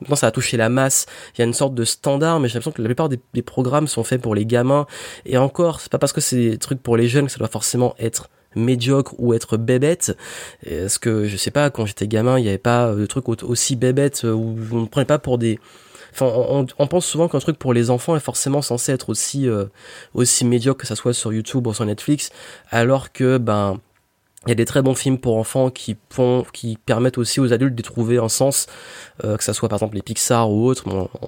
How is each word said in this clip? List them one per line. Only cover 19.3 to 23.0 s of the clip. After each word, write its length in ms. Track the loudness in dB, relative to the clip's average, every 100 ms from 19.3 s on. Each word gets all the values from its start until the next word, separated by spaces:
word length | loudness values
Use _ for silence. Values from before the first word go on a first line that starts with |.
| -2 0
euh, 180 | 0 -2 -8 -20 -20 -8 0
aussi 300 | 2 2 2
médiocre 340 | 4 2 0
que 80 | -4
ça 80 | -4
soit 180 | -2
sur 180 | -2 -2
YouTube 360 | -4 -2 -2 -2
ou 60 | -2
sur 100 | -2
Netflix, 460 | -2 0 -2 -2 -12 -20 -20 -4
alors 400 | 0 2 2